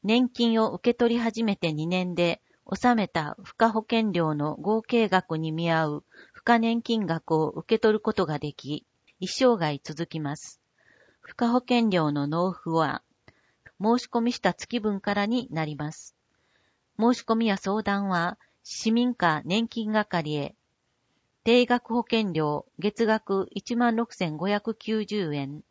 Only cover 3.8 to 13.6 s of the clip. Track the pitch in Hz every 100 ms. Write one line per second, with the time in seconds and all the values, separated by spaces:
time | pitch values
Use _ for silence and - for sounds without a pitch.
3.8 | 214 233 220 175 160 151 147 - 165 220
4.8 | - 240 214 185 - 160 160 156 170 160
5.8 | 156 147 _ - - - - 233 226 233
6.8 | - 226 185 165 - 160 156 - - 226
7.8 | 220 214 220 214 160 147 151 - 131 147
8.8 | _ _ _ _ 185 - 254 220 156 143
9.8 | - 151 170 160 147 156 - - _ _
10.8 | _ _ _ _ - - 233 247 247 240
11.8 | 226 180 151 147 143 165 185 180 160 160
12.8 | 151 123 _ _ - _ _ _